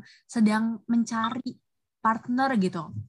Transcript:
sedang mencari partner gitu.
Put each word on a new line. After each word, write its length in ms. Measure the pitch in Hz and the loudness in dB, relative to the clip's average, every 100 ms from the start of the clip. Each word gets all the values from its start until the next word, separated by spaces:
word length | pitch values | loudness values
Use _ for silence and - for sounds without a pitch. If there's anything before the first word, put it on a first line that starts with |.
| - - _ | -10 -18 _
sedang 560 | 233 214 214 226 226 | 2 2 4 0 -4
mencari 680 | - 233 226 226 226 240 247 - _ _ _ _ | 0 0 0 -2 -4 -4 -8 -12 _ _ _ _
partner 600 | 220 226 - 247 269 240 | 0 0 -2 0 2 2
gitu. 320 | 185 180 156 107 | 0 -2 -8 -12